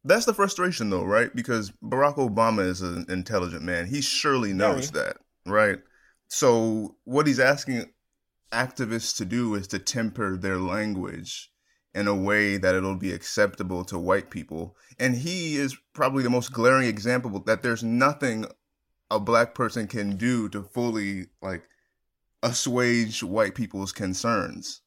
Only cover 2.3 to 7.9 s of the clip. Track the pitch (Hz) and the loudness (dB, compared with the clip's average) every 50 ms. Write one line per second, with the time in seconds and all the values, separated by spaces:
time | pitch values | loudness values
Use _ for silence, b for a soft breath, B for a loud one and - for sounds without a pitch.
2.3 | 98 113 113 113 107 104 92 92 90 92 92 87 87 90 85 - 92 92 90 - | 2 2 2 4 4 2 0 0 -2 -2 -4 -6 -6 -8 -6 -6 -6 -6 -4 -2
3.3 | 110 95 90 87 82 82 80 87 90 85 87 98 131 147 135 - - - - 151 | -2 0 0 -2 -6 -6 -4 -4 -2 -2 -2 -4 -4 -2 -2 -2 -2 0 2 2
4.3 | 135 127 113 101 98 95 104 - - - 131 147 73 78 57 50 - - _ _ | 2 2 0 0 0 2 2 2 2 0 -4 -4 -4 -4 -4 -4 -6 -10 _ _
5.3 | _ _ _ 87 101 107 107 104 92 - b b b b b b b b _ _ | _ _ _ 0 4 4 4 4 2 -2 b b b b b b b b _ _
6.3 | - - 151 131 120 117 113 113 110 110 107 - - _ _ 113 127 143 151 147 | -4 4 4 6 6 6 4 2 0 -2 -4 -6 -12 _ _ -2 0 2 4 4
7.3 | 131 123 127 135 143 139 - - 127 117 113 - | 4 4 4 4 4 2 -2 -4 -4 -4 -4 -8